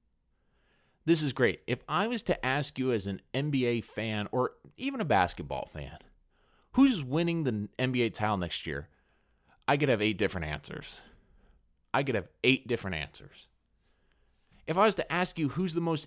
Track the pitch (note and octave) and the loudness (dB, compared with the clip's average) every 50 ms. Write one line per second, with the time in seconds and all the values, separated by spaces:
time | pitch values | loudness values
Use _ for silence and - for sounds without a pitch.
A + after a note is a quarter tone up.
0 | _ _ _ _ _ _ _ _ _ _ _ _ _ _ _ _ _ _ _ _ | _ _ _ _ _ _ _ _ _ _ _ _ _ _ _ _ _ _ _ _
1 | - D#3 E3+ D#3 D3+ C3+ - - B2 G2+ E2+ - _ - B2+ - - - D3 E3 | 2 4 4 4 4 2 2 2 2 2 2 0 _ -4 -4 -4 -4 -2 -2 0
2 | G#3 A#3 B3 G#3 - - - - - B2+ C3+ D3 C#3 - - C3+ B2+ B2+ A#2+ G#2+ | 0 0 -2 -2 0 -2 -2 0 0 -2 0 0 -2 -4 -4 -2 0 0 0 0
3 | F#2 G2+ F#2+ - - _ - C3+ C#3+ D3+ C#3 C3 B2 A#2+ A#2+ A#2 G#2+ - - G#2+ | 0 -2 -6 -6 -8 _ -4 -2 -2 0 0 2 2 2 0 0 -2 -6 -6 -6
4 | A2 A2+ G#2+ G#2 G#2 - - B2+ B2+ - - _ - - - - B3 C#4 C4+ B3 | -4 -2 -2 -4 -4 -2 0 0 0 -2 -4 _ -20 -20 -14 -8 -8 -6 -4 -2
5 | G3 C#3 A2+ F#2+ F2+ F2 - - D#2 C#2 C2+ C2 - - - D#2 C#2+ A#1+ - - | 0 2 4 4 4 4 0 -4 -8 -6 -6 -6 -6 -8 -10 -12 -12 -12 -14 -16
6 | - - _ _ _ _ _ _ _ _ _ _ _ _ - B3+ C#4 C4+ A#3 E3 | -20 -20 _ _ _ _ _ _ _ _ _ _ _ _ 2 4 4 4 4 0
7 | C3+ B2 C3+ E3 F3 E3+ E3+ E3 D3+ B2+ A2 G#2 G#2 - _ - C3 C3 B2+ B2 | -4 -2 -2 0 0 0 0 0 0 0 0 -2 -4 -6 _ -2 0 0 2 2
8 | A#2 A2 - - G#2+ G#2+ G#2 F#2 F2 E2 - - - E2 C#2 C#2+ - - _ _ | 2 0 0 -2 -2 0 0 0 -2 -4 -6 -6 -6 -6 -6 -6 -8 -12 _ _
9 | _ _ _ _ _ _ _ _ _ _ _ _ _ C3+ D3 C#3+ D3 C3+ A#2 G2+ | _ _ _ _ _ _ _ _ _ _ _ _ _ 0 2 2 4 4 2 4
10 | G#2+ A2 G2+ F2 G2+ F#2 - F2+ D#2 D2+ D2+ - - - - - - - - - | 2 2 2 2 0 0 0 -2 -4 -4 -4 -6 -8 -10 -12 -10 -10 -10 -12 -14
11 | - - - - _ _ _ _ _ _ _ _ _ _ _ _ _ _ - B2+ | -16 -20 -20 -20 _ _ _ _ _ _ _ _ _ _ _ _ _ _ 0 0
12 | C#3+ C3+ A2+ G2+ - - _ _ - B2+ C3+ - - - A#2+ - - F#2+ F2 D#2 | 0 0 0 -2 -2 -6 _ _ 2 4 4 4 2 -2 -4 -4 -2 -4 -4 -6
13 | C#2 - - - G1+ - - - - _ _ _ _ _ _ _ _ _ _ _ | -6 -8 -10 -16 -20 -20 -20 -20 -20 _ _ _ _ _ _ _ _ _ _ _
14 | _ _ _ _ _ _ _ _ _ _ - - - D3+ D#3+ F#3 G#3+ A3 - - | _ _ _ _ _ _ _ _ _ _ -20 -12 -6 -2 2 4 4 4 4 2
15 | - - D#3+ F3 F3+ - - E3+ D3+ C3 A2+ D#3+ F#3+ F3 D#3 E3+ E3+ E3 D#3+ D3 | -2 -2 0 0 0 -2 -2 -2 -2 -2 0 -2 -2 -2 0 0 0 0 0 -2
16 | - | -4